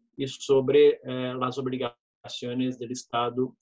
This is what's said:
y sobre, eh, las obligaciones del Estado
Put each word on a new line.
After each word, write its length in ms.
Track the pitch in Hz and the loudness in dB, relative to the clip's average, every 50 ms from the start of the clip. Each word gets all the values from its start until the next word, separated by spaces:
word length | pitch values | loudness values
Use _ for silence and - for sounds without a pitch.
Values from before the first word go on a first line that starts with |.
| _ _ _ | _ _ _
y 120 | - 135 131 | -8 -8 -8
sobre, 720 | - - - - 139 135 131 127 139 147 147 147 147 - - | -8 -6 0 2 4 4 4 4 6 8 8 8 6 4 -2
eh, 300 | 127 127 127 127 127 127 | -8 -6 -6 -6 -6 -4
las 220 | 131 127 127 123 139 | -4 -4 -4 -4 -4
obligaciones 1200 | 131 127 127 127 127 120 - _ _ _ _ _ - - - - - 123 123 131 127 127 127 - | -6 -4 -4 -4 -4 -6 -8 _ _ _ _ _ -18 -16 -14 -10 -8 -6 -4 -2 -2 -4 -4 -6
del 140 | 120 117 127 | -8 -10 -10
Estado 640 | 123 - _ - 120 120 120 120 123 131 - - _ | -10 -10 _ -4 -2 -2 -2 -2 -2 -4 -4 -4 _